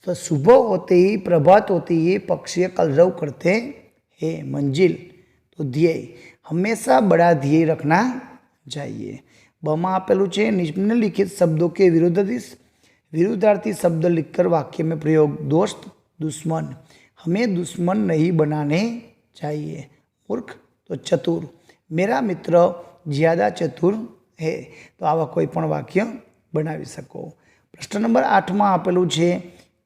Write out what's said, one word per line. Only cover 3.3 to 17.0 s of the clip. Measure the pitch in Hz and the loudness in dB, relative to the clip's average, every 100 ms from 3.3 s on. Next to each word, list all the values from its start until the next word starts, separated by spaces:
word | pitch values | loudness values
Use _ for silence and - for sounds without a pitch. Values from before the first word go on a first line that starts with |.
| 131 170 208 247 285 _ _ _ _ | -4 0 0 -2 -16 _ _ _ _
હે. | 160 165 | -8 -6
મંજિલ, | 139 143 143 135 185 165 - - _ _ _ _ | -8 -4 -2 2 2 0 -12 -20 _ _ _ _
તો | |
ધ્યેય. | 143 127 165 160 - - - _ | -6 0 0 0 -10 -20 -20 _
હંમેશા | - 160 196 226 - 262 | -8 -4 -2 -4 0 2
બડા | 214 170 170 | 4 4 4
ધ્યેય | 165 139 156 | 4 2 2
રખના | 160 - 143 170 247 247 - - _ _ - | 2 0 0 2 2 -4 -14 -20 _ _ -16
ચાહિએ. | 147 139 113 104 - _ _ _ _ | -14 -12 -12 -12 -14 _ _ _ _
બમાં | 151 156 185 | -4 -2 -2
આપેલું | 190 185 190 196 | -2 0 2 2
છે, | 190 220 | 0 0
નિમ્નલિખિત | 202 165 156 196 240 214 170 196 | 0 -2 -2 0 2 0 0 -4
શબ્દો | - 175 156 170 | 0 0 2 0
કે | 175 190 | 4 4
વિરુદ્ધાર્થી, | 165 175 170 196 240 - - _ _ _ _ _ | 6 4 2 -2 -4 -8 -20 _ _ _ _ _
વિરુદ્ધાર્થી | 156 185 226 180 202 220 | -2 0 2 2 2 0
શબ્દ | 190 180 165 175 | -2 -2 0 0
લિખકર | 170 156 - 180 | 0 -2 0 2
વાક્ય | 165 143 - | 2 -2 -4
મેં | 160 160 | -4 -2
પ્રયોગ. | 151 156 151 143 | 0 2 2 0
દોસ્ત, | 147 151 202 - - _ _ _ | 0 0 0 -4 -18 _ _ _
દુશ્મન. | 156 - 165 160 151 131 _ _ | -10 -8 -6 -6 -6 -14 _ _